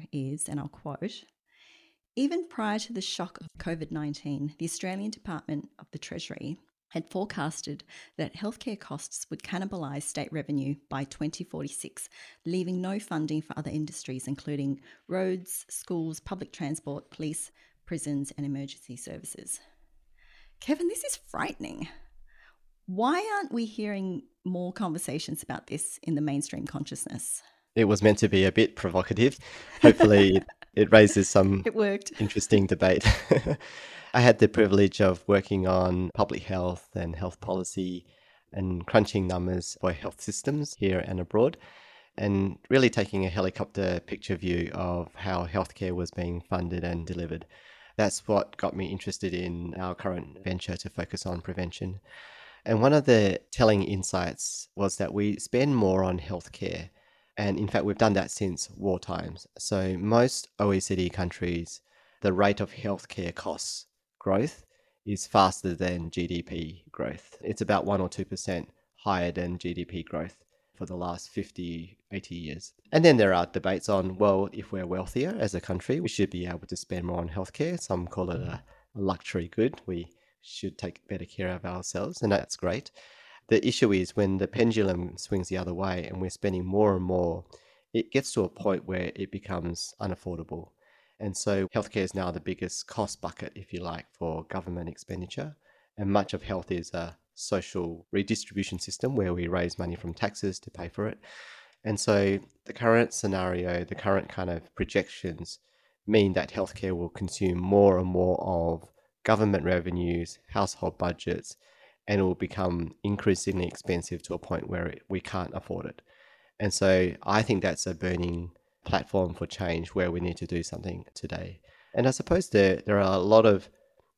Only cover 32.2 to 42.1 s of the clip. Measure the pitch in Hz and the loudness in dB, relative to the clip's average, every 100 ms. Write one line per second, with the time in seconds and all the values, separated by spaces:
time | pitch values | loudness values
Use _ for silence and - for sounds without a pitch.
32.2 | 104 - - 104 95 90 92 90 - - | -2 -2 4 4 4 4 4 4 4 4
33.2 | - - 139 151 - - - - - 123 | 4 2 2 -4 -6 -18 -18 -18 -2 6
34.2 | 123 110 104 - 104 98 101 - 98 90 | 8 10 8 6 6 8 6 6 4 4
35.2 | - 101 - 98 92 92 92 90 90 - | 4 4 4 0 2 4 4 2 -2 0
36.2 | 107 - - 92 90 87 - 90 85 82 | -2 -2 -4 -2 -2 -4 -8 -6 -6 -4
37.2 | 92 - - 92 92 - 92 90 - _ | -8 -8 -4 -4 -4 -4 -4 -6 -12 _
38.2 | _ _ _ - 92 87 87 110 104 104 | _ _ _ -6 -4 -4 2 4 4 2
39.2 | 92 90 90 90 - - 92 82 98 - | 0 0 0 -2 -4 -4 -2 -2 -6 -10
40.2 | - - - 147 143 - 98 92 95 92 | -8 -6 -2 -2 -4 -2 0 0 -2 -6
41.2 | 87 107 131 - - - - - _ | -2 2 2 0 -16 -20 -20 -20 _